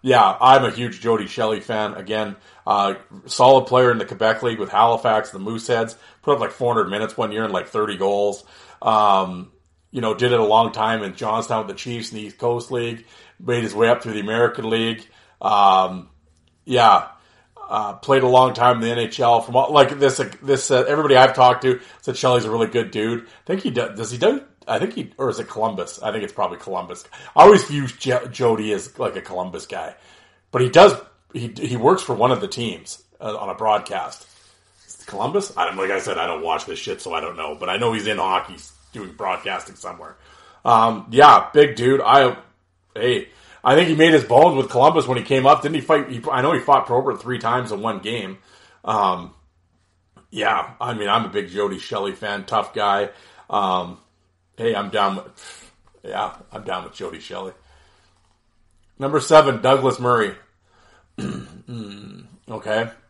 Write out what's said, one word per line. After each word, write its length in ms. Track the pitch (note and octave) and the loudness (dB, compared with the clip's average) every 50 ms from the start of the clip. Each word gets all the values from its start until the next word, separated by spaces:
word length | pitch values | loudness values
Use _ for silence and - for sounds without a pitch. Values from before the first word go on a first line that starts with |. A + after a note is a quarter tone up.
Yeah, 340 | - B2+ B2+ A#2+ G#2+ F#2+ F#2+ - | 2 4 4 6 6 4 4 4
I'm 240 | A#2+ B2+ C#3 C#3 B2+ | 6 6 6 6 6
a 60 | A2 | 0
huge 300 | - A2+ A#2+ A#2 G2 F2+ | -4 -4 -8 -8 -8 -6
Jody 260 | G#2+ A#2 A2+ G#2+ G2+ | -2 -2 -2 -2 -2
Shelley 340 | F#2+ - - A2 A2 A2 G2+ | -8 -6 -4 -4 -2 -4 -6
fan. 340 | - - A#2 G#2+ G#2+ G#2 - | -6 -6 -4 -4 -4 -6 -8
Again, 400 | - F#2+ G2 G#2+ G#2+ G#2+ G2+ G2 - _ _ _ _ _ | -12 -8 -6 -4 -4 -4 -6 -10 -16 _ _ _ _ _
uh, 280 | - G#2 G2+ G2+ G2 F#2+ - - _ - G2 _ | -2 0 0 0 -2 -4 -6 -14 _ -20 -20 _
solid 400 | - - - B2+ C3 C3+ C3 B2+ | -12 0 4 6 6 6 6 4
player 260 | - B2 B2+ B2+ B2 | 2 2 4 4 4
in 60 | A#2+ A2 | 2 0
the 60 | G2 | -4
Quebec 380 | - G#2+ F#2+ A2 A2 A2+ - | -8 -6 -2 0 0 0 0
League 160 | - A#2+ A2+ G#2+ | -2 -6 -4 -4
with 120 | G2+ F#2+ | -8 -2
Halifax, 600 | - G2+ A2+ A#2 A#2 A#2+ - A#2+ A2 A2 G#2+ - | 2 2 4 4 2 0 0 0 -2 -2 -2 -6
the 80 | - G2 | -14 -12
Mooseheads. 560 | F#2+ G#2+ A#2 A2 - - A#2+ A2+ A2 A2 - _ _ - _ _ | -10 -10 -10 -8 -4 -2 -2 -2 -2 -6 -8 _ _ -20 _ _
Put 120 | _ C#3+ D3 | _ -2 -2
up, 60 | C#3+ | 0
like, 120 | A2+ F2+ | -2 -8
four 220 | - - B2+ A#2+ A#2 | -6 -4 -4 -2 0
hundred 140 | A2+ G2+ F2+ | 0 -2 -2
minutes 280 | G2 G#2 A2 G#2+ - | -4 -6 -6 -6 -6
one 160 | - A#2 G#2+ | -6 -6 -6
year 120 | G#2 A2 A2+ | -4 -6 -6
and, 80 | G#2+ | -4
like, 160 | F#2+ F2+ D#2 - | -4 -6 -6 -6
thirty 280 | - A2+ G#2+ G#2+ G2+ | -4 -4 -4 -4 -4
goals. 460 | F2 G2 G2 G2+ G2+ G2+ G#2 G2+ - - _ - - - - - _ | -4 -2 -2 0 0 -2 -2 -4 -6 -16 _ -20 -20 -20 -20 -20 _
Um, 720 | - A2 A2 G#2+ G#2+ G#2 G2+ - F#2+ F#2 F2+ F2+ F#2 - _ _ _ _ _ _ _ _ | -4 0 2 2 4 4 4 2 0 -2 -8 -12 -14 -18 _ _ _ _ _ _ _ _
you 80 | - C3 | -10 -6
know, 140 | A2+ A2 G#2+ | -4 -4 -2
did 180 | F#2 B2 A#2+ | -2 0 0
it 80 | B2 A#2 | 2 2
a 40 | A2 | 2
long 280 | G#2 G#2+ A2+ A#2 A2 | 2 2 2 2 0
time 300 | - A2+ A2 A2+ A2+ A2 | -2 -4 -2 -2 -2 -4
in 120 | G#2 G2 F#2 | -6 -10 -10
Johnstown 520 | - A#2 G#2+ G#2+ A2+ A2+ - B2 A2 G#2+ | -8 -6 -4 -4 -4 -4 -4 -4 -4 -4
with 100 | G2 F#2+ | -8 -12
the 40 | - | -14
Chiefs 300 | - B2+ A#2+ A#2 A2+ - | -12 -12 -10 -10 -12 -12
in 80 | A2+ G#2+ | -14 -14
the 60 | G#2+ | -14
East 140 | G2+ - _ | -14 -12 _
Coast 320 | - A#2+ A#2+ A#2+ A#2 - | -4 -4 -4 -4 -6 -8
League. 360 | C3 A#2+ A#2+ A#2 A#2 A2+ - _ _ - - _ _ _ | -6 -6 -6 -6 -8 -12 -16 _ _ -20 -20 _ _ _
Made 240 | F#2 G#2+ B2 A#2 | -6 -4 -2 -2
his 120 | A2+ G#2+ G2 | -2 -4 0
way 140 | G#2 A#2 A2+ | 2 4 4
up 140 | B2 A#2+ | 4 2
through 120 | - A#2 G#2+ | 0 -8 -8
the 60 | G#2+ | -6
American 480 | G2+ G#2 A2 A#2 A#2+ A2+ - - A2 A2 | -6 -4 0 0 0 0 0 -4 -4 -2
League. 380 | A2+ A2+ A2+ A2+ A2+ A2+ - _ _ _ _ _ _ _ | -2 -2 -2 -2 -4 -8 -12 _ _ _ _ _ _ _
Um, 680 | - G#2+ G#2 G2+ G2+ G2 F#2+ F#2+ F#2 F#2 F#2 F2+ F2 _ _ _ _ _ _ _ _ _ _ _ _ | -2 0 2 6 6 6 6 4 2 0 -4 -10 -16 _ _ _ _ _ _ _ _ _ _ _ _
yeah, 440 | - B2+ B2 A#2 A2 G2 F2 - - - _ _ _ _ _ _ _ _ - - - | -2 2 6 6 8 6 6 2 -2 -16 _ _ _ _ _ _ _ _ -20 -14 -6
uh, 240 | A2+ G#2+ G#2+ G#2 G2 | -6 -6 -6 -6 -10
played 280 | - - - C3+ C3+ | -12 0 2 2 4
a 60 | B2+ B2 | 4 4
long 240 | B2+ B2+ B2+ B2+ | 6 4 4 4
time 240 | A#2+ A#2 B2 B2 B2 | 2 2 2 2 2
in 60 | A#2 | 2
the 80 | A2+ A#2 | -2 -4
N 80 | A#2 A#2+ | -2 -2
H 200 | A#2 A2 - - | -4 -6 -4 0
L. 200 | B2+ A#2 A#2+ A2+ | 2 2 2 2
From 160 | A#2 - A#2+ | 0 0 0
all, 160 | B2+ C3+ - | 0 0 4
like, 260 | D3+ D3 C3+ C3 D3 C#3 | 4 4 4 4 2 2
this, 220 | C#3 C3+ C3 - | 0 0 2 0
uh, 100 | C3 - - - | -8 -8 -10 -12
this, 280 | - C#3 C#3 B2+ - - | -2 0 0 0 2 0
uh, 140 | C#3 B2 - | 2 2 2
everybody 300 | - D3 D3+ D3+ C#3+ C3+ | 2 0 0 2 4 6
I've 180 | B2+ C3 C3 C3+ | 6 6 6 6
talked 280 | - B2+ B2 B2 B2 | 6 4 4 4 4
to 180 | - C3 B2+ B2 - - - _ | 0 -2 -2 -2 -6 -20 -20 _
said 160 | - - A#2+ - | -10 -10 -8 -2
Shelley's 260 | - C3 B2+ B2 G#2 | 0 2 2 2 0
a 60 | G#2+ | -2
really 160 | A2 A#2 A2+ | -2 -2 -2
good 240 | G#2+ - A#2+ A2 F#2+ | -2 -2 -4 -4 -2
dude. 360 | F2+ G#2+ G#2+ A2+ A#2 A#2 - | -4 -4 -4 -4 -4 -6 -10
I 200 | - - _ _ | -16 -20 _ _
think 160 | - F3 F#3+ | -6 -6 -4
he 80 | - D#3+ | -4 -4
do-, 240 | B2 A#2+ A2+ - G2+ | -4 -4 -4 -6 -8
does 160 | G2+ A#2 G#2 | -10 -10 -10
he 80 | B2 B2 | -6 0
do, 240 | D#3+ G#3+ C#4 C4+ - _ _ _ _ - | 0 0 0 0 -8 _ _ _ _ -6
I 100 | A2+ G#2 | -4 -4
think 140 | F3+ A3+ | -4 -4
he, 200 | - - C#3+ - _ | -6 -10 -12 -12 _
or 140 | - C3+ B2 | -6 -6 -6
is 80 | G2 A2+ | -4 -6
it 100 | G#2 - | -10 -12
Columbus? 540 | - A2 A2 A2+ G2+ F2+ E2+ - - - | -6 -4 -4 -4 -4 -6 -10 -10 -12 -10
I 100 | - A2 | -8 -8
think 120 | G2+ A2 G2+ | -6 -6 -8
it's 100 | G2 - | -8 -6
probably 240 | - G2+ F2+ F2+ F2 | -6 -6 -6 -6 -12
Columbus. 460 | - G2 F#2+ F2+ F2+ F2 F2+ - - - - - - - - | -12 -10 -10 -10 -10 -10 -16 -18 -18 -20 -20 -20 -20 -2 6
I 100 | D3+ D#3+ | 8 10
always 200 | G3+ G#3+ - - | 10 10 6 2
view 220 | - D3 C#3+ C#3 | -2 -6 -6 -6
J-, 400 | B2+ - - - C3 B2 B2 - B2+ | -8 -10 -8 -4 -2 -2 -2 -4 -6
Jody 420 | A#2 - B2+ A#2 A2+ G#2+ G#2+ G#2+ | -6 -2 0 0 0 0 -2 -4
as, 260 | G#2 F#2+ - - _ - | -4 -6 -6 -12 _ -8
like, 180 | B2+ G2+ - | -8 -6 -6
a 60 | F#2+ | -8
Columbus 440 | - - F#2+ F2+ F#2 F#2 E2+ D#2+ - | -12 -10 -10 -8 -8 -8 -10 -14 -14
guy, 280 | - G#2 F#2 D#2+ E2+ - _ _ _ _ _ _ _ _ _ _ _ | -12 -12 -12 -12 -14 -16 _ _ _ _ _ _ _ _ _ _ _
but 100 | - A#2+ | -2 -2
he 80 | B2 B2 | -2 4
does, 260 | - D#3+ F#3+ G3+ - - - _ _ _ _ _ | 8 8 8 8 6 2 -12 _ _ _ _ _
he, 160 | - - A#2 A#2 | -14 -12 -12 -12
he 280 | - - C3+ A#2+ B2 | -12 -10 -8 -6 -6
works 260 | A#2 A2 D3 F#3+ F#3 | 0 2 2 2 2
for 120 | - - B2 | -2 -6 -2
one 180 | G2+ A2+ B2+ | 0 0 0
of 100 | B2+ G2+ | 0 0
the 60 | G2+ F#2+ | -4 -8
teams, 540 | - B2 A#2+ A2 F2 D#2+ - - - - _ _ _ _ | -8 -8 -8 -8 -10 -12 -16 -20 -20 -20 _ _ _ _
uh, 160 | - G#2+ G#2 | -12 -10 -10
on 120 | G#2+ G#2 G2 | -8 -10 -10
a 60 | F2+ | -8
broadcast. 720 | - A2 A2 G#2+ G#2 - - G2+ F#2 - - - - - _ _ _ _ _ _ _ _ _ _ _ _ _ - - - | -4 0 0 0 0 -2 -6 -10 -8 -10 -10 -14 -18 -20 _ _ _ _ _ _ _ _ _ _ _ _ _ -20 -20 -20
Columbus? 500 | - - G2 A2 C3 E3 G3+ G3 - - | -16 -10 -8 -8 -4 -4 -4 -6 -6 -6
I 80 | - F2+ | -6 -6
don't, 120 | E2 E2+ | -6 -4
like 140 | F#2 F#2+ F#2+ | -6 -4 -4
I 80 | G2 F#2+ | -4 -6
said, 200 | - A2 F#2 E2 | -6 -6 -6 -6
I 80 | E2+ | -6
don't 180 | F2 E2+ D#2+ E2 | -6 -6 -6 -4
watch 220 | D#2+ D#2+ - - | -6 -6 -6 -6
this 120 | - E2+ - | -10 -12 -12
shit, 220 | - - - - | -10 -12 -12 -12
so 120 | - F#2 | -10 -8
I 80 | E2 D#2+ | -8 -8
don't 160 | D#2 E2+ F2 | -8 -10 -10
know. 200 | D#2+ D#2 D2+ D2+ D2+ | -10 -12 -12 -10 -10
But 100 | F2+ F2+ | -8 -6
I 100 | F#2 G#2 | -4 -2
know 140 | B2 A#2+ | -2 -2
he's 140 | A2+ G#2+ G2+ | -4 -4 -6
in 120 | G#2+ G#2+ F#2 | -6 -4 -4
hockey, 360 | F#2 F#2+ F#2+ F#2 - - - - - - _ _ _ _ | -2 -2 -2 -4 -4 -6 -18 -20 -20 -20 _ _ _ _
doing 180 | - A2+ G2+ F2+ | -18 -16 -16 -16
broadcasting 640 | D#2 - G#2+ F#2 F#2 F2+ - - - F#2+ - - F#2+ | -14 -10 -8 -6 -6 -6 -8 -10 -10 -10 -10 -14 -20
somewhere. 420 | - - F2+ F#2 E2+ D#2+ D#2+ - _ _ _ - _ _ _ _ _ _ | -18 -16 -16 -16 -16 -20 -20 -20 _ _ _ -20 _ _ _ _ _ _
Um, 440 | A#2 A#2 A2+ A2+ A#2 A2+ G#2 - - | 2 2 4 2 2 -2 -4 -12 -2
yeah, 380 | A2+ B2+ D3 D3 A#2+ F#2+ - - | 4 6 8 8 8 8 4 2
big 220 | - D3+ D3 C#3+ A2 | 4 4 4 4 2
dude. 260 | A2 A#2+ B2+ C3+ C3+ | -2 0 0 0 2
I, 360 | - A2+ B2+ C#3 C3+ B2 - - - _ _ _ _ _ _ _ _ _ _ | 2 4 6 6 6 4 0 -4 -18 _ _ _ _ _ _ _ _ _ _
hey, 360 | G#2+ A2 B2 B2 G2+ - - _ _ _ - - - - | -4 -2 -2 -2 -2 -6 -10 _ _ _ -20 -20 -4 2
I 100 | B2 C3+ | 4 4
think 140 | D#3 F3 E3 | 6 4 4
he 80 | D#3 | 4
made 160 | D3+ D#3+ E3+ | 4 6 6
his 100 | D#3+ D3 | 6 4
bones 340 | - - A#2+ C3+ D#3+ F3 D3+ | 4 4 6 6 6 6 4
with 140 | C3+ B2+ - | 2 -2 0
Columbus 380 | - A#2+ C3 D#3 E3+ D#3+ B2+ B2 | 2 4 4 6 4 4 0 0
when 100 | B2+ A#2+ | -4 -6
he 60 | G2 | -2
came 220 | - C#3 C3 C3 | -2 -2 2 6
up. 160 | C#3 D3+ D3 | 4 4 4
Didn't 120 | - D3 D#3+ | 2 -4 -4
he 60 | D3 | -4
fight? 300 | B2+ - D#3+ D3 C#3 C3+ | 0 0 0 0 0 -4
He, 120 | B2+ A#2 A2+ D#3 | -10 -10 -6 -4
I 120 | C#3 B2+ | -2 0
know 100 | B2+ D3+ | 0 0
he 80 | E3+ B2+ | 0 -2
fought 260 | - - C#3 C3 B2+ | 2 2 2 2 2
Probert 340 | - A#2+ B2+ C3 C#3 A2 G2 | 0 -2 -2 0 -2 -6 -6
three 180 | - B2 B2+ A2+ | -8 -8 -8 -6
times 320 | A2 A2+ A#2+ B2+ B2 A2+ | -4 -2 -2 -2 -4 -6
in 80 | A2 G2 | -10 -6
one 180 | G#2+ A2+ G#2 G2 | -6 -6 -8 -6
game. 400 | F#2+ G#2+ A#2 A#2 G2 F#2+ F#2+ - _ _ _ _ _ _ _ _ - | -8 -8 -8 -8 -10 -12 -14 -18 _ _ _ _ _ _ _ _ -8
Um, 500 | - A2 G#2+ G2+ F#2 F#2 F2+ E2+ F#2+ _ _ _ _ _ _ _ _ _ _ _ _ _ _ _ _ _ _ _ _ | -4 -2 0 0 0 -2 -4 -8 -16 _ _ _ _ _ _ _ _ _ _ _ _ _ _ _ _ _ _ _ _
yeah, 440 | - G#2+ - A2 G#2 F2+ - - - _ | -8 -6 -4 -2 -2 -4 -4 -8 -10 _
I 140 | A#2 B2 A#2+ | -8 -8 -8
mean, 140 | G#2+ G#2 G2+ | -6 -2 -2
I'm 160 | G#2 A#2 A2 | 0 -2 -2
a 40 | F#2+ | -4
big 220 | F#2 G#2 F#2 F2 | -6 -8 -8 -6
Jody 300 | F2 G2+ G#2 G2 F#2+ F2 | -6 -4 -4 -4 -4 -8
Shelley 320 | - - A#2 G#2 G2 G2+ | -12 -10 -8 -6 -6 -8
fan, 320 | F#2+ - A2 G#2 G2+ G2+ F#2+ | -8 -8 -10 -10 -8 -10 -8
tough 280 | - A2+ G#2 G2+ - | -4 -2 -2 -2 -4
guy. 380 | - A2 G#2 G2+ G2 G2+ G2+ G2 - - _ _ _ - _ _ | -6 -4 -2 0 0 0 -2 -6 -8 -20 _ _ _ -20 _ _
Um, 500 | - G#2 G2 F#2+ F#2 F#2 F2+ F2 F2+ _ _ _ _ _ _ _ _ _ _ _ _ | -4 -2 -2 0 -2 -2 -4 -6 -14 _ _ _ _ _ _ _ _ _ _ _ _
hey, 200 | - A#2 A#2 A2 | -6 -4 -4 -4
I'm 140 | G2+ G#2 G2 | -4 -6 -4
down 260 | G#2 G#2 G2+ G2 G2 | -2 0 0 0 -2
with, 560 | F#2 - - _ - - - - - - _ _ _ _ _ _ _ _ | -6 -12 -16 _ -20 -20 -20 -20 -20 -20 _ _ _ _ _ _ _ _
yeah, 320 | G#2 G2+ G2 G2+ - - - - _ | -12 -8 -8 -8 -8 -10 -16 -20 _
I'm 100 | - - | -18 -16
down 220 | G2 - F#2 F2+ F2 | -12 -10 -10 -10 -10
with 100 | E2+ _ | -14 _
Jody 240 | - G2 E2 E2 D#2 | -14 -14 -14 -14 -14
Shelley. 360 | - - - F#2 F#2+ F#2+ - _ _ _ _ _ _ _ _ _ _ _ _ _ _ _ _ _ _ _ _ _ _ _ _ _ _ _ _ | -16 -14 -14 -14 -14 -14 -18 _ _ _ _ _ _ _ _ _ _ _ _ _ _ _ _ _ _ _ _ _ _ _ _ _ _ _ _
Number 220 | _ C3+ C#3 D3+ D3 | _ -6 -2 -2 -2
seven, 420 | - - D#3+ D#3 D3+ C#3 B2 A2 | 2 6 6 6 6 6 0 0
Douglas 380 | - B2+ C3+ C3+ B2+ B2+ A#2 B2+ | 2 2 2 2 2 -2 -2 0
Murray. 360 | B2 B2 B2 A#2 G#2+ G2 F#2+ - | 0 0 2 2 0 -4 -6 -12
<clears throat> 40 | _ _ _ _ _ _ _ _ _ _ _ _ _ _ _ - | _ _ _ _ _ _ _ _ _ _ _ _ _ _ _ -12
Mm, 1080 | - - - - - - - - B2 - B2 A#2 A2 G2+ G2+ G2+ G2+ G2 G2+ - - _ - _ _ - | -10 -10 -10 -12 -14 -18 -20 -20 -18 -16 -16 -14 -14 -16 -18 -20 -20 -20 -20 -20 -20 _ -20 _ _ -14
okay. 420 | A2+ G#2+ - G#2+ G#2+ A2 C3 B2 - _ _ | -14 -12 -6 -4 -2 -2 -2 -4 -10 _ _